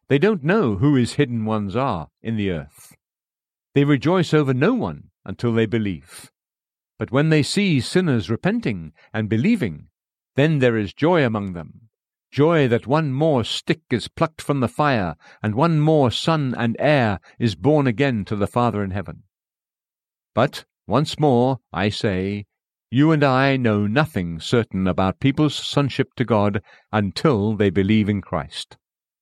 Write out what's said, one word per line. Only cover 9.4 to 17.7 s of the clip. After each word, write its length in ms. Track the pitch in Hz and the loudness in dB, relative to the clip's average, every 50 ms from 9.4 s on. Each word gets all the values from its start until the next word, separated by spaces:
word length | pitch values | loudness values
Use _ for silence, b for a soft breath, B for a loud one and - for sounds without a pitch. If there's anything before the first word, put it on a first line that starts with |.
| 143 202 240 202 143 98 76 71 - - _ _ _ _ _ _ _ _ _ | 2 2 0 0 -2 -6 -6 -10 -16 -20 _ _ _ _ _ _ _ _ _
then 220 | - 139 160 160 143 | 2 2 2 2 4
there 180 | 127 123 117 | 2 2 2
is 160 | 110 104 95 - | 2 -2 -4 -4
joy 320 | - 139 165 185 170 139 | -2 0 2 4 4 2
among 300 | 120 107 107 101 95 90 | 2 0 -2 -6 -6 -8
them, 340 | 85 78 - - - 113 _ _ _ _ _ _ _ _ _ | -10 -12 -14 -18 -20 -20 _ _ _ _ _ _ _ _ _
joy 380 | - 127 143 160 170 160 139 123 | 0 2 2 4 4 4 2 2
that 180 | 117 113 - | 2 0 0
one 260 | 101 135 156 160 143 131 | 0 0 0 0 -2 -2
more 300 | 135 156 165 147 123 104 | 0 0 2 2 0 0
stick 380 | - - - - - 160 - _ _ | -2 -6 -8 -4 -4 -4 -4 _ _
is 180 | 127 117 - - | -4 -4 -4 -6
plucked 340 | - - 170 160 - - - | -4 -4 -4 -4 -4 -10 -6
from 180 | - 147 139 | -4 -2 0
the 80 | 123 110 | -2 -2
fire 480 | - - 151 147 135 113 95 82 76 b b b b b - | -2 -2 0 0 0 0 -2 -4 -6 b b b b b -6
and 120 | 107 101 | -4 0
one 260 | 113 156 170 160 151 | 0 0 2 2 2
more 300 | 147 156 160 151 135 117 | 2 4 4 4 4 2
son 440 | - - - - 165 156 143 131 120 | 0 -2 -2 -2 0 0 -2 -4 -4
and 200 | - 117 117 113 - | -2 -2 -2 -2 0
heir 400 | 113 143 151 139 120 107 98 87 b b b b | 2 2 2 4 2 0 -2 -4 b b b b
is 160 | 120 117 92 | -2 -2 -2
born 320 | - 90 139 | 0 0 2